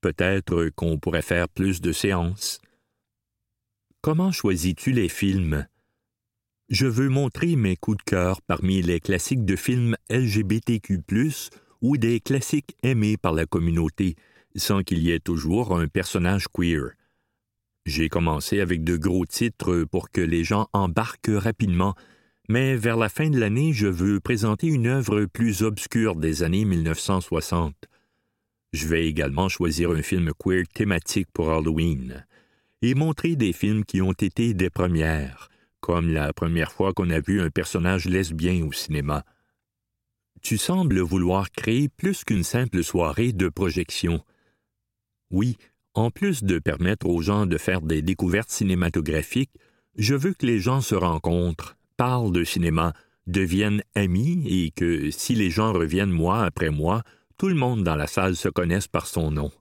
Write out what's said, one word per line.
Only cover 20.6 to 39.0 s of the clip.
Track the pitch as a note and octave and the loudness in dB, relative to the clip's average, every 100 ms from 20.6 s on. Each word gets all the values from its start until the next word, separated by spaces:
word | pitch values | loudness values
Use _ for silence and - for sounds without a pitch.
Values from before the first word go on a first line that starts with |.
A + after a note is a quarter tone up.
| G#2+ | 0
embarquent | G2+ F#2+ E2 A2+ - - | 0 0 0 -2 -4 0
rapidement, | G#2 G2 G#2+ G#2+ F2 F#2 F#2+ - _ _ _ _ | 0 0 0 0 2 2 0 -10 _ _ _ _
mais | A2 C3 C3 | 0 2 0
vers | A2 A2+ | 0 2
la | A2 | 0
fin | - D#3 | 0 0
de | C#3 | 2
l'année, | A2 A2 D#3 | 2 2 0
je | C3 G2+ | 2 2
veux | F2 F#2 G2+ | 2 2 2
présenter | - B2 A2 G#2+ E3 | 0 0 2 0 0
une | D3+ A#2 | 2 2
œuvre | C3+ A2 G#2 G2+ | 0 2 0 0
plus | - A#2 G2 | 0 0 2
obscure | A2 G#2 - A#2 A2 E2+ | 0 -2 -4 0 0 0
des | D#2+ D2+ | -2 0
années | E2 F#2 | 0 2
mille | G#2+ F2 | 2 2
neuf | D#2+ D#2+ | 0 -2
cent | - F#2+ | 0 -2
soixante. | F2 E2 - F2 D#2+ D2 - _ _ _ _ _ _ _ _ | 0 -4 -2 -2 -2 -6 -20 _ _ _ _ _ _ _ _
Je | D#2+ D#2 | -8 -2
vais | E2 E2 | 0 0
également | D#2 C#2+ C#2 F#2+ | 0 -2 0 -2
choisir | - E2+ D2+ E2+ | 0 -2 0 0
un | E2 | 0
film | D2 F#2 E2 D2 | 0 0 0 -2
queer | - F#2 F2+ | -2 0 -2
thématique | - G#2 F2 - - F#2+ | -2 0 0 -2 -4 -4
pour | - D#2+ | -2 0
Halloween | D#2+ D#2 D#2 E2 D2 B1+ C2 - _ _ _ _ _ | 0 0 0 0 -2 -6 -12 -18 _ _ _ _ _
et | A#2 | -2
montrer | B2+ D#3+ D3+ E3 E3 | 0 0 0 -2 0
des | A2 | 0
films | F2+ G#2 G#2+ | 0 0 0
qui | G#2 F#2+ | 0 0
ont | F#2 | 0
été | F#2 G2 - A#2 | 0 -2 0 0
des | G2+ F2+ | 2 -2
premières, | - F2+ E2+ D#2+ D#2+ C#2 C2+ - _ _ _ | 0 0 2 2 0 -4 -10 -20 _ _ _
comme | - F2 E2 | -2 0 2
la | D#2 D2 | 0 -2
première | D2+ E2+ E2+ D#2 | -2 -2 -2 -2
fois | - F#2+ | -2 -2
qu'on | F#2 F2+ | 0 0
a | D#2+ | 0
vu | D2 G2 | 0 0
un | E2+ | 0
personnage | D2+ E2+ - E2+ F#2+ E2+ | -2 -2 -2 0 0 0
lesbien | F2+ F2+ D#2+ E2+ F2+ | -2 -2 -2 0 0
au | D#2+ | -2
cinéma. | C#2+ - D2+ | -6 -6 -4